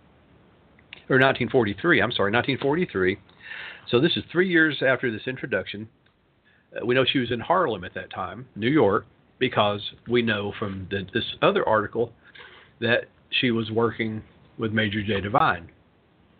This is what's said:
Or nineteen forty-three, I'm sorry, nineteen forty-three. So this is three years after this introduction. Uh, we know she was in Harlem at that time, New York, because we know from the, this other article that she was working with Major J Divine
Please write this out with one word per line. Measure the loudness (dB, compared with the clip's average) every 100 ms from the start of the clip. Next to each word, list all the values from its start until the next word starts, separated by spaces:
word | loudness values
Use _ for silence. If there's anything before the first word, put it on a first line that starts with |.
| _ _ _ _ _ _ _ _ _ -14 0
Or | 2
nineteen | 2 2 0
forty-three, | 2 0 0 2 2
I'm | 2
sorry, | 0 0
nineteen | 0 0 -2
forty-three. | -2 -2 -2 0 0 0 -6 -20 -18 -16 -16 -16 0
So | 2
this | 2 0
is | -2
three | -2 2
years | 4 4 2 0
after | 2 0
this | -4 -6
introduction. | -8 -4 -4 -4 -10 -12 _ _ _ _ _ _ _ _
Uh, | -6 0
we | 2
know |
she | 2 0
was | 0
in | -2
Harlem | 0 2 2 -2
at | -8 -10
that | -10
time, | -8 -8 -10 -14 -4
New | 2
York, | 4 6 4 -2 _ _ -4
because | 0 2 2 0 -6 -12 -2
we | 0
know | 2 0 -4 -6
from | -6 -6 -6
the, | -6 -4
this | -4 -4 0
other | 2 2 2
article | 0 0 -2 -4 -6 -20 -20 -20 -20 -20 -6
that | 0 0 -2 _ _
she | 0 0
was | 0 0
working | 0 0 0 -4 -6 -12 -20 -18 -6
with | -2
Major | 0 0 0
J | -2 -2
Divine | 0 2 2 0 -6 -20 _ _ _ _ _